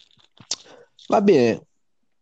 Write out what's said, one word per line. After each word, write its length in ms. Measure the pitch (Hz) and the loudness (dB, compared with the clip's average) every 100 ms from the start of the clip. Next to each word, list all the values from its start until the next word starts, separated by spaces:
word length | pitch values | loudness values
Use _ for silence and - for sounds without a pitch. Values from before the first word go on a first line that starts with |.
| _ _ _ _ _ - - - _ _ - | _ _ _ _ _ -18 -18 -20 _ _ -4
Va 140 | 220 | -2
bene. 400 | 202 156 117 - - _ _ _ _ _ | 2 2 0 -2 -10 _ _ _ _ _